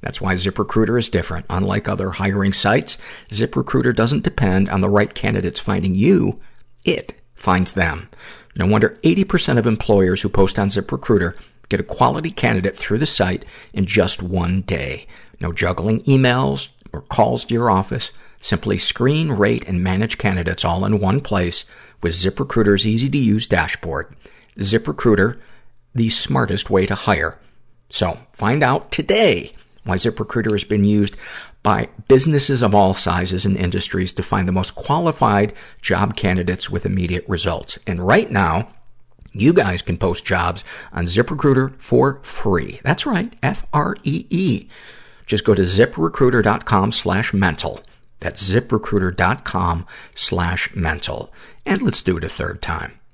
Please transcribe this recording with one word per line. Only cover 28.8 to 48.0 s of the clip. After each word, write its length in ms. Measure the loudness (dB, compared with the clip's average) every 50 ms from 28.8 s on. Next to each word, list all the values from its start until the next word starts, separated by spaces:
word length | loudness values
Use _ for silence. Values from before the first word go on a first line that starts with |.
| -2 -4 -6
today 600 | -6 0 2 2 4 6 4 4 2 -2 -10 -16 -20 -20 _ _ -14 -4
why 120 | -2 -2
ZipRecruiter 560 | 0 0 -2 -2 -2 -8 -4 -2 -2 0 0 0
has 100 | 0 0
been 200 | 0 2 2 4
used 320 | 4 4 4 2 2 -2 -8 -16 -16 -16 -16 -18 -18 -20 _ _
by 260 | 0 0 0 -2 -6 -8 -18 2
businesses 560 | 6 6 6 6 4 2 2 2 2 2 2 2
of 120 | 4 6
all 180 | 6 6 4 4
sizes 520 | 0 0 0 0 0 -2 -2 -2 0 0
and 100 | 0 0
industries 560 | 2 0 -2 -2 -2 -4 -4 -4 -2 -2 -2 -4
to 100 | -6 -4
find 240 | -2 -2 0 0
the 60 | 0 0
most 220 | 0 -2 -4 -6
qualified 760 | -12 -4 -2 0 0 2 0 0 2 2 2 4 4 2 0 -2 -10 -20 -20 -20 -10
job 340 | -4 -2 0 0 0 -2 -2
candidates 560 | -2 0 0 0 0 0 -2 -2 -4 -4 -4
with 160 | -4 -4 -4
immediate 380 | -2 -2 -2 -2 -2 -4 -4 -4
results. 520 | -4 -4 -2 -2 -2 -4 -4 -6 -8 -10 -8 -6
And 200 | -6 -6 -2 2
right 240 | 4 4 4 2 2
now, 380 | 0 0 2 2 2 0 -2 -4 -10 -20 -20 -20 -20 -20 -20 _ -20 -20 -20 -16 -6
you 220 | 2 2 4 4
guys 260 | 4 2 2 -2 -4 -2
can 140 | -4 -4
post 280 | -2 0 -2 -2 -4 -4
jobs 360 | -2 -2 0 0 -2 -2 -4 -10 -16 -16 -18 -18 -10 -6
on 140 | -4 -4
ZipRecruiter 680 | 0 2 0 0 0 -2 0 2 4 4 4 2 0 -4 -12
for 400 | -6 0 2 4 4 2 0 -4 -12
free. 580 | -14 -6 -4 0 0 0 0 0 -4 -12 -8 -2
That's 220 | -2 -2 -2 -2
right, 280 | -2 -2 -2 -2 -4 -8 -4 -4
F 220 | -4 -2 -2 -6 -2 -2
R 240 | -2 -2 -2 -6 -6 -4
E 220 | -4 -4 -4 -4 -4
E. 400 | -2 -2 0 0 0 -2 -4 -12 -20 -20 -20 -20 -20 -20 -20 -20 -20 -20 -6
Just 200 | -2 -2 0 4
go 80 | 4 4
to 80 | 4 4
ziprecruiter 760 | 2 4 4 2 2 2 -2 -2 -2 0 2 2 4 4 4 2
dot 220 | 2 0 0 0
com 260 | 0 2 2 2 2 0
slash 400 | -2 -2 0 -2 -2 -2 -2 0
mental. 480 | 0 2 0 0 -2 -6 -8 -8 -10 -16 -20 -20 _